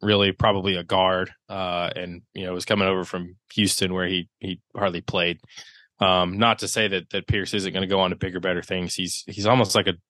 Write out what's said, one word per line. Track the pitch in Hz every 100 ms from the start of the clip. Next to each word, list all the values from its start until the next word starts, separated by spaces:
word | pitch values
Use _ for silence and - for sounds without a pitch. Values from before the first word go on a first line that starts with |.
really | 104 104 98
probably | 92 113 98 95 90
a |
guard, | 85 95 92 92 92 - -
uh, | 98 92 87 85 -
and, | 90 87 -
you | 95
know, | 92
was | 90 -
coming | 104 95
over | 95
from | 87 92 87 - _
Houston | - 101 - 95
where | 92 90
he, | 92 87 _
he | 95 90 _ 101
hardly | 101 87
played. | - 95 87 85 _ - - - _ -
Um, | 98 90 90 98
not | 117 110
to | 98
say | - 107
that, | 92 85
that | 98 -
Pierce | 110 92
isn't | 104 95
gonna | 95 92
go | 98
on | 92
to | 87
bigger, | 95 90
better | 92 87
things. | - 92 87
He's, | - 87 - -
he's | 98 104
almost | 127 104
like | 110 98
a | 82